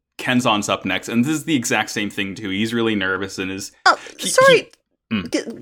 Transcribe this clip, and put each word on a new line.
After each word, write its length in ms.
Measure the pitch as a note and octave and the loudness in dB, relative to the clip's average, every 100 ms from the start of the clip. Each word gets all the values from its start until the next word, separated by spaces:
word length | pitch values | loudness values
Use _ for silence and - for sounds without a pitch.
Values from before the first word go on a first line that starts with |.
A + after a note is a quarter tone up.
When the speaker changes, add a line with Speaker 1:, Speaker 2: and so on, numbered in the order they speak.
| _ - | _ -8
Speaker 1:
Kenzon's 500 | - B2 B2 G#2+ G2+ | 0 2 4 2 0
up 140 | G2 G2 | -2 -2
next, 240 | F#2 - | -4 0
and 140 | A#2 | 0
this 80 | B2+ | 2
is 120 | D#3 C#3 | 0 0
the 100 | C#3+ | -2
exact 340 | - A2+ G#2+ | 0 -2 -2
same 180 | A2+ G2+ | -4 -4
thing 260 | - G2 F#2+ | -4 -6 -6
too. 140 | G#2 | -4
He's 240 | F#2+ A2 | -2 0
really 220 | A#2 A2+ G#2 | 0 2 2
nervous 420 | F#2+ F#2 F#2+ - | 0 -2 -4 -6
and 140 | F#2+ | -6
is 200 | F#2+ - - F#4 | -6 -10 -2 0
Speaker 2:
Oh, 120 | - - - | 0 -4 -8
Speaker 1:
he, 100 | - | 0
Speaker 2:
sorry. 280 | - C5+ A4+ | 6 6 6
Speaker 1:
he 140 | - _ _ _ - | 2 _ _ _ -6
Mm. 180 | - - | -4 -2
Speaker 2:
G-, 300 | - - - | -4 -4 -12